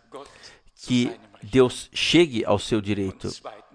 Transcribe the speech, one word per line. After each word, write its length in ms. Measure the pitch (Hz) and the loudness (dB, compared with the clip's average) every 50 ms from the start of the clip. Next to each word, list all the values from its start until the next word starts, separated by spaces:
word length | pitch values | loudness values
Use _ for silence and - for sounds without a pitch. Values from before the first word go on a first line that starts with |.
| _ _ - 135 139 - - - - - - _ _ - _ | _ _ -20 -20 -18 -20 -20 -20 -20 -20 -20 _ _ -20 _
que 360 | - - - 127 123 120 - - - - - _ - | -14 -4 0 0 0 0 0 -4 -10 -20 -20 _ -20
Deus 480 | - 104 98 131 127 123 - - - - - | -10 -2 4 4 4 4 2 -6 -14 -12 -6
chegue 500 | - - - - 156 175 151 123 110 - | -4 -2 4 4 4 4 4 2 -4 0
ao 160 | - 104 101 | 0 0 0
seu 220 | - - 123 110 | 0 -2 -2 -2
direito. 480 | 98 98 104 101 98 95 - - - 98 - - - 123 110 104 - _ | -2 -2 -4 -2 -4 -6 -6 -8 -12 -12 -12 -12 -16 -18 -18 -18 -20 _